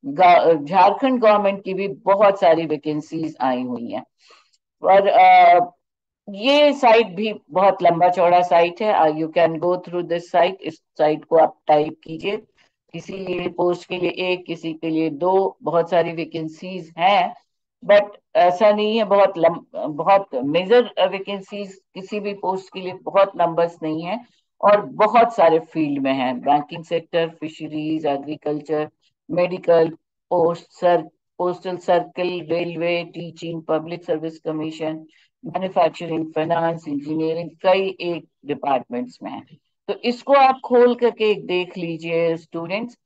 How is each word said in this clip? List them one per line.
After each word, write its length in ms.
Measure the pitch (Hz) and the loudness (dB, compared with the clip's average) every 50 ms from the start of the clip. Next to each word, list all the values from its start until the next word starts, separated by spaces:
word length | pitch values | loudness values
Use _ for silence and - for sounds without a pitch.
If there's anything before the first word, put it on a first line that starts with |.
| _ | _
गा-, 580 | 139 139 147 185 180 175 170 - 160 165 156 143 | -10 0 4 6 6 6 6 6 4 2 2 0
झारखंड 560 | 143 175 190 180 196 202 - - 262 262 240 | -2 2 4 4 4 4 2 -2 -2 0 2
गवर्नमेंट 440 | 220 214 208 208 202 196 196 196 - | 4 4 4 4 2 -2 -2 -4 -8
की 100 | 190 190 | -10 -8
भी 140 | 190 196 196 | -6 -6 -8
बहुत 520 | - - _ 185 196 196 214 202 196 196 | -8 -6 _ 0 2 4 4 2 2 4
सारी 260 | - 175 160 160 165 | 2 2 2 2 0
vacancies 720 | 156 151 147 _ 156 151 151 147 - - 160 160 151 - _ | -4 -6 -6 _ -6 -6 -6 -6 -8 -8 -8 -8 -8 -8 _
आई 220 | - 131 127 123 127 | -4 -4 -2 -4 -6
हुई 240 | 123 123 120 120 110 | -8 -8 -10 -10 -10
हैं। 160 | 95 110 - _ _ _ _ _ _ _ _ _ _ _ _ _ _ _ - | -10 -12 -12 _ _ _ _ _ _ _ _ _ _ _ _ _ _ _ 2
और, 240 | 175 185 196 196 202 | 4 4 6 4 4
अ, 580 | - - 185 185 185 185 180 175 175 175 180 175 _ _ _ _ _ _ _ _ _ _ _ - | 4 6 8 8 8 8 8 8 8 6 4 0 _ _ _ _ _ _ _ _ _ _ _ -18
ये 440 | 202 196 208 262 285 294 294 294 277 | -14 -4 0 2 4 4 4 4 2
site 340 | 285 - 240 220 226 233 185 | 4 4 4 6 6 4 0
भी 260 | 175 185 214 220 208 - _ _ | -2 -6 -6 -6 -6 -8 _ _
बहुत 320 | 143 180 190 196 190 - 175 | -2 2 2 2 2 4 2
लंबा 260 | 175 165 160 175 180 | 2 2 4 2 2
चौड़ा 320 | 175 196 180 175 175 175 | 2 4 2 4 4 4
site 400 | 175 180 180 170 170 175 175 - | 4 4 4 2 2 2 0 -4
है। 120 | 220 214 208 | -2 0 2
Uh, 180 | - 156 156 | 2 2 2
you 160 | 151 156 160 160 160 175 | 0 -2 -6 -4 0 2
can 120 | 165 160 | 2 2
go 260 | 165 156 160 175 180 180 | 0 -2 -2 -2 -2 -2
through 240 | 180 175 170 175 | -4 -8 -8 -8
this 220 | 175 156 165 175 170 - - | -6 -4 -6 -6 -6 -2 0
site। 260 | 175 170 180 190 190 | 0 2 2 0 -6
इस 140 | - 156 156 _ _ _ _ _ | -12 -12 -12 _ _ _ _ _
site 280 | 156 151 151 151 - | 0 0 0 -2 -4
को 120 | _ - 160 | _ 2 4
आप 220 | 156 - - _ _ - | 4 2 0 _ _ 2
type 320 | 151 151 151 160 - _ _ | 2 2 2 0 -6 _ _
कीजिए, 340 | - 160 160 165 190 208 220 220 _ _ _ _ _ _ _ _ _ _ | -16 -16 -10 -8 -6 -6 -8 -10 _ _ _ _ _ _ _ _ _ _
किसी 200 | 165 160 - 190 | -16 -14 -14 -14
लिए 340 | 196 190 180 180 175 180 180 | -14 -10 -8 -8 -6 -6 -8
post 420 | 170 - 175 175 175 170 - _ | -6 -2 -2 -2 -2 -2 -6 _
के 80 | 175 180 | -8 -4
लिए 120 | 180 175 | -4 -4
एक, 360 | 170 - 185 185 180 175 180 | -4 -4 -4 -4 -4 -4 -6
किसी 280 | - 165 160 - 165 160 | -12 -12 -10 -8 -10 -10
के 160 | 156 - 165 | -8 -6 -4
लिए 200 | 160 156 160 160 | -2 -2 -2 -2
दो, 480 | 147 139 170 180 190 190 196 190 - _ - | -4 -2 -2 0 2 2 2 0 -4 _ -8
बहुत 260 | 147 151 170 165 165 | -2 0 0 0 0
सारी 220 | 190 175 165 170 | 0 0 0 0
vacancies 840 | 170 165 165 - - 165 160 160 156 - - 180 190 185 165 - - 165 | -4 -8 -10 -8 -8 -8 -8 -8 -10 -12 -14 -12 -12 -12 -14 -14 -10 -2
हैं, 380 | 165 190 208 196 175 - - - _ _ _ _ _ _ _ _ - | 0 2 2 2 0 -2 -6 -12 _ _ _ _ _ _ _ _ 0
but 200 | - 202 208 202 202 - - _ _ _ | 4 4 4 4 2 -10 -20 _ _ _
ऐसा 360 | - 170 180 175 - 226 208 | 2 2 2 2 4 4 4
नहीं 260 | 208 208 214 214 214 226 | 4 4 0 -2 0 -2
है 60 | 220 | 0
बहुत 300 | 190 196 202 196 196 196 170 | 2 4 4 4 2 2 2
लम-, 260 | 165 165 170 160 - _ _ | 0 0 0 0 -12 _ _
बहुत 520 | 82 104 143 151 143 160 170 196 196 196 _ - | -10 -8 -8 -8 -6 2 2 2 2 2 _ -8
major 480 | 131 123 139 151 170 185 185 226 247 240 | -6 -4 -2 -2 -2 0 2 2 2 2
vacancies 1000 | - - - 180 190 180 196 190 196 202 202 196 _ 208 202 202 185 190 - _ _ _ | 0 -2 -2 -2 -2 -2 -6 -8 -8 -10 -10 -10 _ -12 -12 -12 -14 -16 -20 _ _ _
किसी 260 | 185 185 - - 208 | -18 -14 -10 -10 -8
भी 140 | 196 208 202 | -8 -8 -10
post 400 | 196 - 180 190 190 190 - _ | -6 -6 -6 -6 -6 -8 -12 _
के 60 | 190 | -12
लिए 140 | 185 185 180 | -12 -12 -12
बहुत 380 | 185 _ - 160 196 196 196 196 | -10 _ -2 2 2 2 2 2
numbers 420 | - 175 165 165 165 170 170 170 - - | -2 -2 -2 0 0 -2 -2 -2 -8 -8
नहीं 200 | 156 156 160 165 | -6 -6 -6 -6
है 180 | 175 196 240 240 _ _ _ _ _ _ _ | -8 -10 -10 -10 _ _ _ _ _ _ _
और 200 | - 196 208 208 | 2 2 2 2
बहुत 540 | - 135 131 - 208 214 214 240 233 233 - | 0 -4 -2 0 0 2 4 4 2 2 2
सारे 240 | - - 165 160 165 | 2 2 4 4 2
फील्ड 440 | 160 _ - 165 156 147 143 139 135 | -2 _ -6 -4 -4 -4 -4 -4 -2
में 100 | 135 135 | -2 -2
हैं, 280 | 135 127 127 127 123 | -2 -2 -4 -4 -6
बैंकिंग 420 | - 139 143 - 180 - 175 165 160 | -2 0 0 0 0 -4 -12 -14 -10
सेक्टर, 460 | - 175 165 160 _ - 170 165 160 | -6 -6 -6 -6 _ -2 -2 -2 -2
फिशरीज, 760 | 160 _ - 156 156 - 160 147 151 156 151 156 160 156 151 | -6 _ -14 -14 -12 -12 -14 -10 -10 -8 -6 -4 -6 -4 -2
एग्रीकल्चर, 840 | 147 139 139 139 143 151 147 _ 147 151 151 147 - 160 151 151 156 _ _ _ _ _ _ _ _ | -4 -4 -4 -6 -10 -12 -10 _ -6 -6 -6 -6 -6 -4 -4 -4 -6 _ _ _ _ _ _ _ _
मेडिकल, 580 | - 170 180 175 175 185 - - 170 165 165 160 160 - _ _ _ _ _ _ | -2 -2 -2 -2 -2 -6 0 2 4 4 4 2 -2 -10 _ _ _ _ _ _
पोस्ट 360 | - 175 165 165 170 170 - _ | -2 0 0 0 0 -4 -10 _
सर-, 360 | _ _ - 175 175 165 160 - _ _ _ _ _ _ | _ _ 0 2 2 2 -2 -6 _ _ _ _ _ _
पोस्टल 400 | 175 180 175 175 - 185 180 175 | -4 -4 -4 -6 -8 -10 -10 -10
सर्कल, 640 | - - 180 170 165 - _ - 180 - 180 180 | -2 0 0 0 0 -4 _ -6 -6 -6 -6 -8
रेलवे, 640 | 160 151 165 170 175 170 170 160 165 170 175 170 175 | -6 -4 -4 -4 -4 -6 -6 -6 -4 -4 -4 -4 -6
टीचिंग, 600 | 165 - - 175 170 165 - - 165 165 165 160 | -8 -12 -14 -14 -14 -14 -14 -12 -10 -10 -10 -6
पब्लिक 400 | - 156 156 156 165 170 170 170 | -4 -4 -4 -4 -6 -12 -14 -6
सर्विस 360 | - 170 156 156 165 160 - | -6 -6 -6 -6 -8 -12 -10
कमीशन, 640 | _ 160 156 156 156 160 156 - 160 156 160 160 160 _ _ _ _ _ _ _ _ | _ -8 -8 -6 -8 -8 -8 -8 -8 -8 -8 -10 -14 _ _ _ _ _ _ _ _
मैन्युफैक्चरिंग, 800 | 165 156 180 190 185 185 196 170 160 156 - 175 165 160 160 160 | -10 -8 -6 -6 -4 0 0 0 0 0 -4 -10 -8 -6 -6 -6
फाइनेंस, 600 | 160 - 156 156 160 170 170 165 165 170 165 - 151 | -6 -4 -6 -2 -2 -2 -2 -2 -2 -4 -6 -8 -8
इंजीनियरिंग, 640 | 143 143 143 151 156 160 160 160 160 165 170 160 | -10 -8 -6 -6 -6 -4 -4 -4 -4 -6 -8 -10
कई 480 | - _ - 190 185 196 190 190 185 _ | -14 _ 0 2 2 2 0 -4 -6 _
एक 280 | - 175 170 160 156 _ _ _ _ | -6 -6 -6 -8 -10 _ _ _ _
डिपार्टमेंट्स 720 | 135 147 131 - 143 139 127 - _ 120 123 123 123 - _ - | -8 -8 -6 -2 -2 -2 -2 -4 _ -8 -8 -8 -10 -14 _ -16
में 80 | - | -14
हैं। 140 | 131 113 - _ 151 _ _ _ _ _ _ - | -14 -16 -18 _ -20 _ _ _ _ _ _ -10
तो 60 | 196 | -10
इसको 400 | 196 - 240 240 240 - - 277 | -6 -4 -6 -6 -6 -2 2 4
आप 260 | 277 269 262 262 262 - | 4 6 4 2 -2 -4
खोल 320 | - 247 247 240 247 240 | 0 4 6 6 6 4
करके 360 | 240 240 233 220 - 220 214 | 2 0 -2 0 0 0 0
एक 140 | 208 175 - | 0 -2 -2
देख 320 | - 180 180 180 175 - 190 | -4 -4 -4 -4 -4 -8 -10
लीजिए 600 | 175 165 165 156 160 165 170 165 170 165 165 165 | -8 -8 -8 -8 -8 -4 -2 0 0 0 -2 -4
स्टूडेंट्स। 600 | 170 _ _ 165 165 170 185 208 240 240 240 _ _ | -8 _ _ -12 -8 -6 -6 -6 -8 -8 -14 _ _